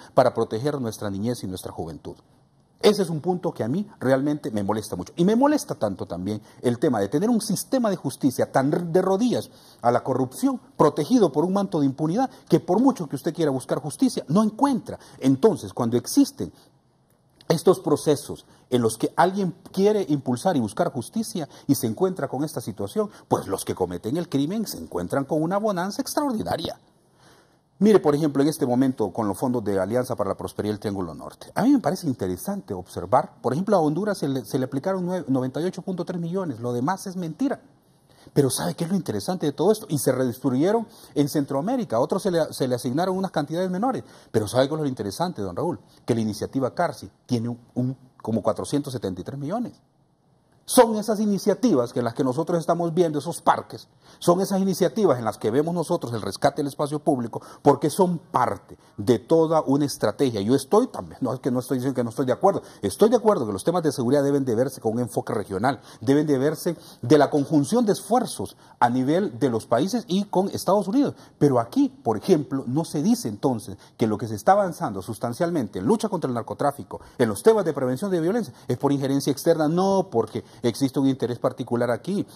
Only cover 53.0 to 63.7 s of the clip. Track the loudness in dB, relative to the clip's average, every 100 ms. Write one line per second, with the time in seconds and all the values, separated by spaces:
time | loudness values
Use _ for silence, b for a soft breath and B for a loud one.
53 | 0 0 -6 -2 0 0 -2 -14 -18 _
54 | b b 2 2 2 0 0 2 0 4
55 | 2 4 -2 -2 0 0 0 -2 -2 -2
56 | -2 -6 -6 0 0 0 -4 -4 -4 -2
57 | 0 0 -2 -8 B B 4 4 2 2
58 | 2 0 -2 0 0 -2 -10 -20 b -2
59 | 2 2 4 2 4 2 2 2 0 0
60 | -2 0 -2 0 2 2 4 2 2 -2
61 | -12 -6 -6 -4 -2 -2 -2 -4 -2 -2
62 | -2 -2 -2 2 2 2 B B -6 2
63 | 4 4 4 2 0 -2 -2